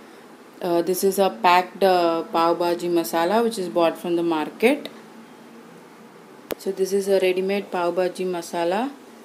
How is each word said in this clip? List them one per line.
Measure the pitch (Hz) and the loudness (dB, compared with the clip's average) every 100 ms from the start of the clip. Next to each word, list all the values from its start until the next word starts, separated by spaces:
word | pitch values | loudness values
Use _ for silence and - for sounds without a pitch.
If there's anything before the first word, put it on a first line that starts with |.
| - - - - - - | -20 -20 -20 -20 -20 -8
Uh, | 180 170 | -2 0
this | 170 180 | 0 0
is | 196 190 | 0 2
a | 190 | 0
packed, | 190 185 180 180 180 | 2 4 4 2 0
uh, | 190 180 170 165 | 2 4 2 0
pav | 160 170 170 170 | -2 0 2 2
bhaji | 175 170 175 | 0 -2 0
masala | 170 165 165 170 214 | -2 0 0 2 2
which | 233 220 | 0 -2
is | 180 | -4
bought | 170 165 160 | 2 2 0
from | 175 170 | -4 -2
the | |
market. | 170 160 151 - 226 285 - - - - - - - - - - - - - - - - - - | 0 -2 -4 0 2 2 -4 -16 -20 -20 -20 -20 -20 -20 -20 -20 -20 -20 -20 -20 -20 -20 -12 -8
So | 196 | -8
this | 190 190 | -4 -2
is | 196 196 | -2 2
a | 196 | 2
ready-made | 185 180 190 202 202 | 2 0 -2 -2 -4
pav | 185 175 175 | -4 -2 0
bhaji | 180 180 185 | -2 -2 -6
masala, | 175 170 175 170 196 269 - - - | -6 -6 -4 -2 0 -4 -8 -20 -20